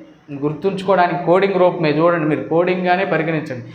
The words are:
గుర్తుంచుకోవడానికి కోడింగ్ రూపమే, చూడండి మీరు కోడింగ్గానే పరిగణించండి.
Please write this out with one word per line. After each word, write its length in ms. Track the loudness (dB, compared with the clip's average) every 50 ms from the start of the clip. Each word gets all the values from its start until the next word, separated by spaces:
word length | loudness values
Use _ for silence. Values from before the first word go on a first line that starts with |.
| -20 -20 -20 -20 _ -16 -10 -6 -4
గుర్తుంచుకోవడానికి 840 | -4 -4 -2 -4 -4 -4 -2 0 0 2 4 2 2 0 -2 0
కోడింగ్ 300 | 2 2 4 4 2 2
రూపమే, 360 | 2 2 2 2 2 0 0
చూడండి 360 | 2 2 2 2 2 2 0
మీరు 220 | -2 -2 -2 -2 -2
కోడింగ్గానే 560 | 0 0 0 0 0 -2 0 0 0 0 0
పరిగణించండి. 600 | -2 -2 -2 -2 -2 -4 -4 -6 -6 -10 -12 -12 -14